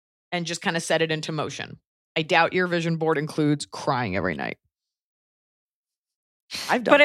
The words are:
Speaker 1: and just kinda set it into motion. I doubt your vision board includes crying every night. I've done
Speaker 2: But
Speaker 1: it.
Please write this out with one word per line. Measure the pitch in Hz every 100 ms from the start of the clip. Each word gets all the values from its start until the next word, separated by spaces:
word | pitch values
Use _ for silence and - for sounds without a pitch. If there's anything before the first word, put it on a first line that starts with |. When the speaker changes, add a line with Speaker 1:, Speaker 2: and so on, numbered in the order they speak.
| _ _ _
Speaker 1:
and | 175 165
just | 165
kinda | 202 165
set | 165 160
it | 160
into | 156 156
motion. | 156 120 - - - _ _ _ -
I |
doubt | 160 175 165
your | 185 180
vision | 170 165 165
board | 160 156
includes | 151 - 151 147 -
crying | - - 131 120 92
every | 87
night. | 73 60 - _ _ _ _ _ _ _ _ _ _ _ _ _ _ _ _ _ _ _ - -
I've | 220
done | 220
Speaker 2:
But |
Speaker 1:
it. | 285